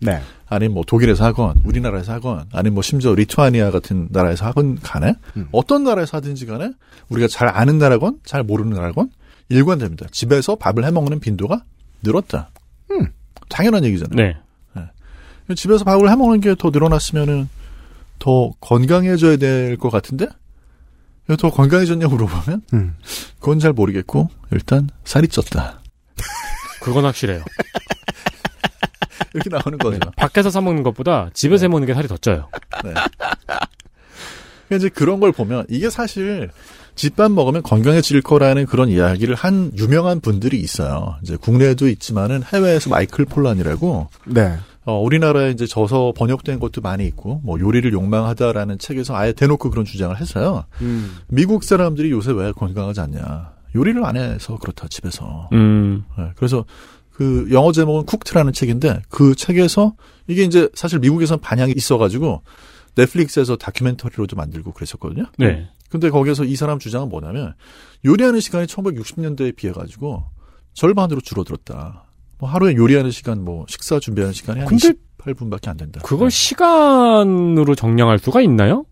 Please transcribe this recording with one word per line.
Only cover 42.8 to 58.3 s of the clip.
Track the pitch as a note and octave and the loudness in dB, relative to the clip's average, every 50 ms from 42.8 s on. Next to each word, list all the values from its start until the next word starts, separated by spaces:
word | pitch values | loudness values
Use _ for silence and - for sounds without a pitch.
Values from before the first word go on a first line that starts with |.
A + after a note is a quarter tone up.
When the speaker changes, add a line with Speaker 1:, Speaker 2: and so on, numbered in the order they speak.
| - C3 | 0 0
Speaker 2:
마이클 | - - F#2+ - - - C#3 | 0 0 0 0 0 -2 -2
폴란이라고 | - - D3 C#3 B2 G#2+ F#2 E2+ D2+ D#2 D#2+ E3 C#3 C3+ E2+ D#2+ - - _ _ | -2 0 0 0 2 0 0 0 -2 -2 -2 -2 -2 -2 -2 -6 -8 -12 _ _
Speaker 1:
네. | - B2 A#2 G#2 F2+ E2 E2 F#2+ - _ _ - | 0 2 2 2 2 0 -4 -8 -14 _ _ -6
Speaker 2:
어, | A#2 A2 G2+ | -4 -2 -2
우리나라에 | G#2+ B2+ D3+ D#3+ D#3+ D3+ D3 C#3 C3+ C3+ | 0 2 2 2 2 2 2 2 2 0
이제 | B2+ A#2 A#2+ | 0 -2 -4
저서 | A2 - A2 G#2+ G2+ C3 C3 B2+ B2 A#2 | -4 -2 -2 0 0 2 0 0 0 0
번역된 | - A#2+ A#2+ C3 B2+ - D3 C3+ B2 | -2 -2 -2 -2 -2 -4 -6 -6 -4
것도 | A#2+ A2+ - A#2 | -6 -6 -6 -6
많이 | G#2+ F#2 F#2+ G2 G2 F2 | -6 -6 -4 -4 -4 -4
있고, | - - - G#2 C3+ D#3 | -6 -8 -8 -8 -8 -6
뭐, | C#3+ G2+ E2 E2 | -6 -6 -4 -2
요리를 | F#2 G#2 A#2 B2 A#2+ B2 | 0 2 2 2 2 0
욕망하다라는 | G#2 F#2 F#2+ G2+ G#2+ A2 A2+ A2+ A#2 - B2 A#2 A2 G#2 G2+ G#2 G2 G2 | -2 0 -2 0 0 0 0 -2 -2 0 -2 -2 0 -2 -4 -6 -6 -8
책에서 | - - C#3 C3 B2 C3 B2 | -10 -8 -8 -8 -6 -6 -4
아예 | G2 G#2 A#2 | -2 -2 -2
대놓고 | A2 - C#3+ C#3+ D3 C#3+ - B2+ | 0 2 2 2 2 0 -2 -4
그런 | G#2+ A2+ G#2+ | -2 -2 -4
주장을 | G2+ - F#2+ F#2 F2 F#2 | -6 -6 -6 -6 -4 -4
해서요. | A2 E3+ - - F#2 B2 F#3 F3 F#2+ - - - - | -6 -8 -8 -4 -2 -2 -2 -2 -4 -6 -10 -10 -8
Speaker 1:
음. | B2 A#2+ A#2+ A2+ G#2+ G2 F2+ F2 - | -6 -4 -4 -4 -6 -8 -12 -16 -10
Speaker 2:
미국 | - A#2+ C3 F3+ F#3+ A3 G#3 - | -4 0 0 2 2 2 -2 2
사람들이 | - G3 F3+ F3+ E3+ D3+ C#3+ D#3 D#3+ | 2 2 2 2 0 0 -2 -2 0
요새 | C3 G#2+ G2+ C3 | 0 -2 -2 -2
왜 | B2 F#2+ F#2+ G#2 | -2 -2 -2 -4
건강하지 | G2 - G#2+ F#2 F#2 G#2 F#2+ G2+ G#2 G#2 | -4 -4 -6 -6 -4 -6 -6 -6 -6 -6
않냐. | D#2+ C#2+ C#2+ C#2+ C#2+ C#2 D2 D#2+ E2+ - - _ - - - | -6 -8 -8 -8 -8 -10 -10 -12 -12 -16 -20 _ -20 -6 -2
요리를 | A2+ D3 G#3+ A#3 A#3+ A3+ | 0 0 2 0 0 -2
안 | B2+ A2+ | -2 -2
해서 | B2+ B2+ A#2+ A2+ G#2 - - A2+ - | -4 -4 -6 -6 -8 -8 -10 -12 -10
그렇다, | - - - - - D#2 | -10 -10 -12 -12 -14 -14
집에서. | - - - F2+ - - - - D2+ D#2+ E2+ - | -14 -10 -10 -10 -10 -10 -12 -12 -12 -12 -6 0
Speaker 3:
음. | - A2+ A2 G#2+ G#2+ G#2 G#2 G2+ G2+ G#2 G2+ - - | 2 4 4 4 4 2 2 0 -2 -4 -8 -10 -10
Speaker 2:
네, | G2 E2+ E2+ F2 | -8 -8 -8 -6
그래서 | - B2+ B2 C3 A#2+ G#2+ - - - - - - _ _ _ | -4 -4 -2 -2 -2 -4 -6 -16 -20 -20 -20 -20 _ _ _
그 | _ - C#3 C3+ B2+ B2 A#2 A2 | _ -4 -2 0 0 -2 0 2
영어 | C3 B2+ D3 F3 | 4 4 4 4
제목은 | D#3+ D#3+ D#3+ D#3 D3+ D3+ D3+ | 4 2 2 2 0 -2 -2
쿡트라는 | - - - - - | -4 -6 -6 -6 0